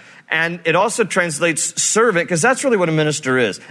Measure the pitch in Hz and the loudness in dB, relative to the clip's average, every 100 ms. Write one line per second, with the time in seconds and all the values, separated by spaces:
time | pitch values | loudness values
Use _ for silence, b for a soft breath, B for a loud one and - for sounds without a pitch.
0 | B B B 160 165 175 170 160 220 - | B B B -2 -2 -2 -2 0 0 0
1 | 196 - 175 143 170 151 - - - 208 | -2 0 -2 -2 -2 -2 -4 -4 -2 2
2 | 233 175 170 170 233 262 285 220 175 156 | 2 2 0 0 2 2 0 2 2 2
3 | 151 151 131 127 113 90 B | 0 -2 0 0 0 -2 B